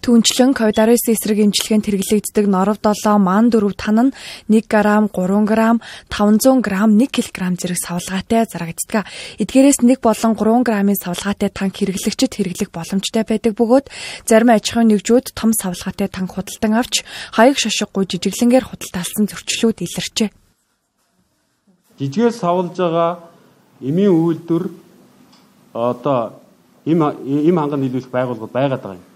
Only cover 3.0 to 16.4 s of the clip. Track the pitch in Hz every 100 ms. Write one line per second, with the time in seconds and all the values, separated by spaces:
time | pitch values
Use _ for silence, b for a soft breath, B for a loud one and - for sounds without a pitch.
3 | 214 208 190 190 233 220 202 190 - 214
4 | 269 B B B - 214 214 214 208 208
5 | 214 - 185 202 214 220 226 233 B B
6 | B - 208 214 262 262 208 190 220 208
7 | 269 - 226 - 180 180 175 175 - 175
8 | - 190 - 226 226 175 165 - - 220
9 | 180 B B B 208 262 269 277 240 262
10 | 233 214 226 220 214 233 247 208 196 196
11 | - 175 202 202 202 - 196 - 196 185
12 | - - 262 - 185 175 - 170 165 196
13 | - 226 214 220 233 208 226 254 - B
14 | B B - 220 233 214 - 233 226 208
15 | - 240 - - 220 220 190 180 - -
16 | 196 - 185 -